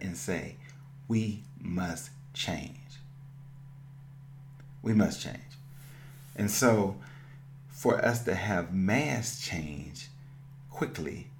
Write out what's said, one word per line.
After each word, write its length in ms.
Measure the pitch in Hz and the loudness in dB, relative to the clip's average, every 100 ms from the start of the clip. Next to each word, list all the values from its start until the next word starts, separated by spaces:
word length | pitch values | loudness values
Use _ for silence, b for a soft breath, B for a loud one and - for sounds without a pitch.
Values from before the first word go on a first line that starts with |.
and 160 | 95 85 | -4 -2
say, 380 | - 82 73 - B B B - - | 0 0 -2 -10 B B B -12 0
"We 360 | 113 110 104 - - | 2 2 0 -8 -10
must 500 | 90 90 87 80 - - - | -4 0 0 -2 -8 -14 -12
change. 440 | - - 82 - - - - - - - - - - - - - - - - - - - - - - | -6 -2 -2 -4 -10 -14 -16 -16 -16 -16 -16 -16 -16 -16 -16 -16 -16 -16 -16 -16 -16 -16 -16 -16 -4
We 120 | - | 4
must 280 | 107 98 - | 8 8 4
change." 180 | - - - - - B B B B B B - | -6 -8 -12 -16 -16 B B B B B B 0
And 140 | 104 | 2
so 480 | - 127 110 98 - B B B B B - - | 8 8 10 6 2 B B B B B -18 -16
for 360 | - 120 117 | 2 4 8
us 200 | 117 120 | 6 6
to 100 | 95 | 4
have 400 | 90 101 92 85 | 2 4 2 2
mass 680 | 95 95 120 151 120 - - | 4 6 6 4 2 0 -4
change 680 | - 87 76 71 73 - - - B B B - - | -4 -2 -2 -6 -8 -10 -14 -16 B B B -18 -12
quickly 560 | - - - 76 58 - - | -4 -2 -2 -6 -6 -10 -14